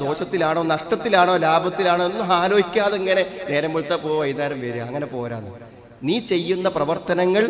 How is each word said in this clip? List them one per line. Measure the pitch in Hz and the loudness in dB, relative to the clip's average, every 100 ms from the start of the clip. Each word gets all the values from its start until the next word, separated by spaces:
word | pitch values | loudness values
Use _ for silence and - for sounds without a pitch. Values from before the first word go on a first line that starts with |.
ദോഷത്തിലാണോ | 139 151 180 190 160 160 160 | -2 -4 -2 0 2 2 0
നഷ്ടത്തിലാണോ | 156 160 220 233 190 180 180 160 | 0 0 -2 2 4 6 4 4
ലാഭത്തിലാണോ | 165 175 185 180 175 180 | 2 2 0 2 2 0
ഒന്നും | 208 190 180 | -2 2 2
ആലോചിക്കാതെ | 185 208 180 202 202 202 | 4 2 2 2 0 0
ഇങ്ങനെ | 185 190 180 - - | 0 0 0 -4 -4
നേരം | 143 156 160 | -2 0 -2
വെളുത്താ | 147 170 | -2 -2
പോ, | 151 156 | -2 0
വൈകുന്നേരം | 143 139 143 131 123 | -2 -2 -4 -4 -6
വരിക, | 120 117 | -6 -6
അങ്ങനെ | 143 143 | -6 -6
പോരാന്ന്. | 123 120 113 101 98 - - - - 135 | -8 -8 -8 -12 -14 -18 -20 -20 -6 -2
നീ | 220 233 | -2 0
ചെയ്യുന്ന | 180 170 180 185 | -2 0 -2 0
പ്രവർത്തനങ്ങൾ | 160 143 170 - 175 180 202 | 0 -2 -2 -2 0 2 2